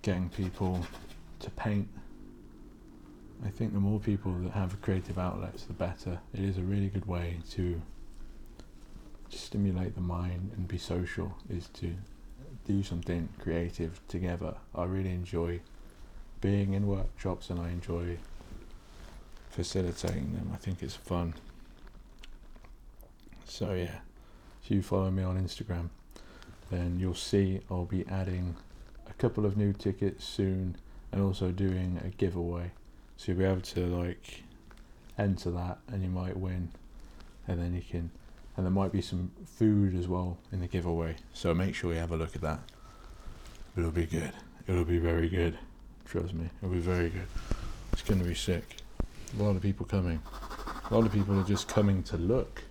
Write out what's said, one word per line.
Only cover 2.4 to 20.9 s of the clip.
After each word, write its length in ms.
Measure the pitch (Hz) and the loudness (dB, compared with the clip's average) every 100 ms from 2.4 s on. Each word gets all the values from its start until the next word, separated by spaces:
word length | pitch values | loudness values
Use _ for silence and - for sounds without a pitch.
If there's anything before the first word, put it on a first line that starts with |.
| - - - - - - - - - - | -18 -16 -16 -16 -18 -18 -18 -18 -16 -6
I 60 | 107 | -6
think 220 | - 113 | -2 0
the 80 | 101 | 4
more 200 | 98 107 | 4 4
people 320 | 104 101 98 90 | 4 2 2 0
that 120 | 90 | 0
have 280 | 101 92 98 | 0 0 0
creative 360 | - 95 - 92 | 2 2 2 0
outlets, 460 | 90 92 92 - | 0 -2 -6 -8
the 80 | - | -8
better. 460 | - 90 90 - 85 - | -2 -2 -2 -4 -4 -6
It 60 | 92 | -2
is 180 | 98 92 | 0 2
a 40 | |
really 260 | 90 101 98 | 2 2 2
good 180 | 98 90 | 0 0
way 320 | 87 85 85 - | 0 0 -4 -4
to 280 | - 87 82 80 - - - - - - - - - - - - - - | 0 0 0 -4 -10 -12 -10 -10 -10 -14 -14 -16 -16 -14 -14 -14 -14 -12
stimulate 640 | - - 104 98 90 92 | -10 -4 2 4 4 0
the 60 | - | 0
mind 500 | 87 82 90 90 95 98 | 0 0 0 -2 -4 -4
and 100 | 90 | -4
be 120 | 92 | -4
social, 560 | - 87 92 - 78 - - | -2 0 0 -2 -4 -6 -6
is 200 | 90 85 | -6 -6
to 200 | - 85 90 101 - - - - - - | -6 -4 -4 -8 -14 -14 -14 -12 -10 0
do 160 | 98 | 0
something 460 | 98 85 82 87 80 - | 2 -2 0 0 -2 -4
creative 600 | - 82 85 - 82 87 - | 0 0 0 -2 -4 -4 -6
together. 460 | 87 87 85 80 - - | -2 0 0 -2 -6 -8
I 100 | - | -2
really 260 | 90 95 92 | 0 0 0
enjoy 500 | 90 87 87 85 85 - - - - - - - - | -2 -2 0 0 -2 -6 -18 -18 -16 -16 -14 -14 0
being 340 | 98 101 98 | 4 4 4
in 120 | 98 101 | 4 4
workshops 640 | 95 - - 95 87 - | 4 2 0 -2 -2 -2
and 100 | 90 | -2
I 100 | 87 | 0
enjoy 480 | 87 - 85 87 85 - - - - - - - - - - - - - | -2 0 0 0 -4 -6 -12 -10 -12 -12 -14 -16 -16 -14 -14 -14 -16 -8
facilitating 840 | - 87 95 90 - 87 85 71 | -4 0 2 0 0 0 0 0
them. 160 | 82 80 | -2 -2
I 40 | 80 | -4
think 260 | - 92 | -4 -4
it's 120 | - | -4